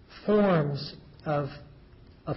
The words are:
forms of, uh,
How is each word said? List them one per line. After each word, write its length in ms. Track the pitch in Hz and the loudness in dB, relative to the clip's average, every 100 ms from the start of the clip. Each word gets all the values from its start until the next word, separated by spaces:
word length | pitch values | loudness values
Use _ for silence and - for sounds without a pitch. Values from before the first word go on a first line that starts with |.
| - - | -20 -8
forms 720 | - 208 202 170 147 139 143 - - - | 0 4 4 4 0 -4 -8 -14 -20 -12
of, 240 | 160 147 139 - - - - - - - | -4 -4 -4 -10 -20 -20 -20 -20 -20 -14
uh, 80 | - | -10